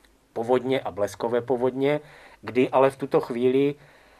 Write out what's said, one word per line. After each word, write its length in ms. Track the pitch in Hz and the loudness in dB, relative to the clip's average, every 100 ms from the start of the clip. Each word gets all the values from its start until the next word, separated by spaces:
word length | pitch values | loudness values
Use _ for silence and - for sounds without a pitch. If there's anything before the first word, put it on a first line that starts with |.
| _ _ _ | _ _ _
povodně 480 | - 113 127 123 131 | -8 0 0 0 -4
a 100 | 107 | -4
bleskové 500 | 90 101 - 117 120 | -4 -6 -4 -2 -2
povodně, 600 | 120 123 127 127 139 147 - - - - | -2 0 0 0 0 0 -4 -20 -20 -18
kdy 260 | 104 113 135 | -4 0 2
ale 200 | 131 135 | 4 2
v 60 | 131 | 0
tuto 240 | 139 156 | -2 -2
chvíli, 540 | - 120 127 131 143 143 - _ _ _ | -2 0 2 2 0 -2 -14 _ _ _